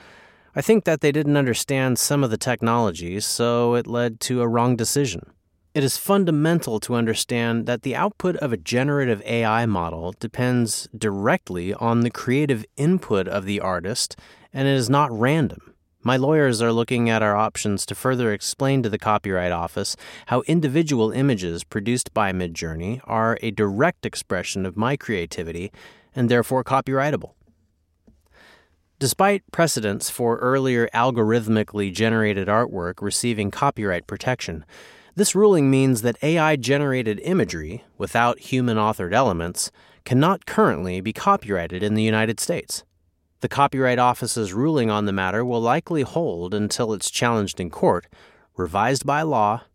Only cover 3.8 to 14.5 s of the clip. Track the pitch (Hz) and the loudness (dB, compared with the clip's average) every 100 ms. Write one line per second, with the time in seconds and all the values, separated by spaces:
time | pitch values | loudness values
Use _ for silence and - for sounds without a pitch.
3.8 | 110 120 120 113 - 123 117 117 123 120 | 0 -2 -2 -4 -4 0 2 2 2 2
4.8 | 110 143 131 85 - _ _ _ _ 147 | 0 0 -2 -4 -14 _ _ _ _ -2
5.8 | 135 - - 202 175 151 156 170 135 107 | 0 -2 0 2 4 2 2 2 0 -4
6.8 | - 120 113 107 - 120 117 117 113 120 | -2 0 0 0 -2 -2 0 0 -2 -4
7.8 | 139 123 196 - 185 170 147 107 - 120 | -4 -2 -2 -2 -4 -2 -4 -4 -2 0
8.8 | 139 143 127 104 110 117 113 113 120 92 | 2 2 0 0 -2 0 2 2 2 0
9.8 | 82 82 87 - 113 - 127 123 113 - | -2 -6 -8 -8 -8 -2 0 0 0 -4
10.8 | - 110 110 98 110 180 - 90 90 101 | -10 -4 -4 0 0 0 -2 -6 -4 -2
11.8 | 117 117 117 - - 135 147 113 117 - | 0 2 0 -2 -2 0 0 -2 -4 -2
12.8 | 147 185 - 101 90 101 95 101 92 90 | 0 0 0 -2 0 -4 -2 -2 -2 -2
13.8 | 90 127 - - - - _ | -4 -4 -6 -10 -20 -20 _